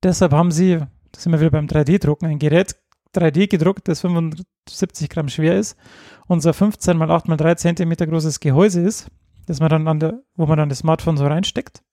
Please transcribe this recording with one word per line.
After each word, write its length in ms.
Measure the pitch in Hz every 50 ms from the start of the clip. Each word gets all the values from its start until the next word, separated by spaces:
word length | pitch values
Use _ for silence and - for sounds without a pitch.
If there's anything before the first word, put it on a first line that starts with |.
| -
deshalb 300 | 185 175 - 190 170 139
haben 180 | 147 170 180
sie, 280 | 165 156 180 185 180 165
da 400 | 147 - _ _ _ _ _ -
sind 120 | - 170
wir 80 | 165 156
wieder 120 | 151 160
beim 160 | 143 156 151 143
drei 180 | - 156 147
D 120 | 135 175 202
Drucken, 280 | - 147 151 - -
ein 140 | 160 156 147
Gerät 360 | 135 151 143 170 190 - - _ _ _ _ _ _ _ _
drei 180 | 190 175 160
D 160 | 139 156 196 202
gedruckt, 400 | - 175 160 180 196 - - -
das 140 | 165 -
fünfundsiebzig 1080 | - 180 175 170 165 160 156 156 185 _ _ _ _ - - - - 180 _ - 160 -
Gramm 200 | - - 156 139
schwer 280 | - - 156 160 180 190
ist 200 | 214 - - _ _ - - - - - - - _ _
und 140 | 180 170
so 80 | 143 170
ein 40 | 151
fünfzehn 440 | - 190 214 208 - - - 180 165
mal 140 | 160 160
acht 180 | 165 165 - -
mal 80 | 160 151
drei 180 | 156 165 170
Zentimeter 520 | - - 170 170 - 165 165 165 - 175 156
großes 340 | 160 165 156 160 143 -
Gehäuse 400 | - 151 131 143 185 214 185 175
ist, 280 | 170 190 220 - - - _ _ _ _ _ _ -
das 160 | - 170 135
man 80 | 156 160
dann 180 | 156 160 156 160
an 140 | 160 156
der, 200 | 156 160 214 240 277 _ _
wo 100 | - 165 147
man 100 | 160 151
dann 100 | 151 147
das 120 | 139 -
Smartphone 360 | - 160 160 160 - 170 165
so 100 | 143 139
reinsteckt. 560 | 143 151 165 196 - - - - - _ - _ _